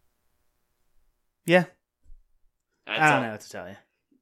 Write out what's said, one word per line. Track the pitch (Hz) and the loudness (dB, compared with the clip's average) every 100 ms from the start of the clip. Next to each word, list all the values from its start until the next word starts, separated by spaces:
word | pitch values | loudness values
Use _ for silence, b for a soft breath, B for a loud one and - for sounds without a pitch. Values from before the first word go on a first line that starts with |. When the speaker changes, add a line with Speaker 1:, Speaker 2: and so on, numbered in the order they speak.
| _ _ _ _ _ _ _ _ _ _ _ _ _ _ 170 | _ _ _ _ _ _ _ _ _ _ _ _ _ _ 2
Speaker 1:
Yeah. | 180 170 _ _ _ - - _ _ _ _ _ _ - | 2 2 _ _ _ -20 -20 _ _ _ _ _ _ -8
Speaker 2:
That's | 113 | 0
Speaker 1:
I | 156 | 2
don't | 135 | 2
Speaker 2:
all. | |
Speaker 1:
know | 117 | 0
what | 107 | -8
to | - | -14
tell | 104 90 | -14 -14
you. | 104 _ _ _ _ | -18 _ _ _ _